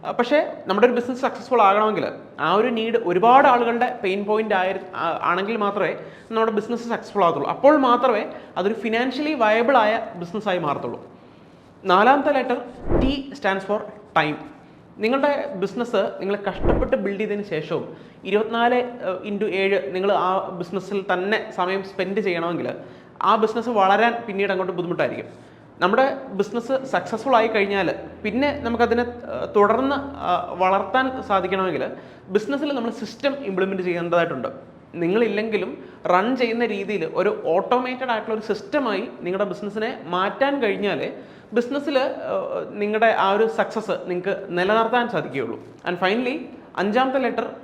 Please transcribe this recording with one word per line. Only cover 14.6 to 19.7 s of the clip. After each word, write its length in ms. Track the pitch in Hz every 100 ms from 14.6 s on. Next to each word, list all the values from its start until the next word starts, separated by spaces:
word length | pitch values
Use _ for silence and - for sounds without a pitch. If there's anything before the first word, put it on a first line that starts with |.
| - - - -
നിങ്ങളുടെ 560 | 214 269 285 277 214
ബിസിനസ് 560 | 185 190 240 240 208 180 -
നിങ്ങൾ 160 | 190
കഷ്ടപ്പെട്ട് 600 | 202 196 180 - - 240
ബിൽഡ് 240 | 254 202 196
ചെയ്തതിന് 240 | 208 208
ശേഷവും 540 | 202 156 156 156 - - - -
ഇരുപത്തിനാല്, 520 | - 202 220 233 240
ഏഹ്, 580 | 247 247 - 185 180 208
into 120 | 202
ഏഴ് 500 | 214 190 196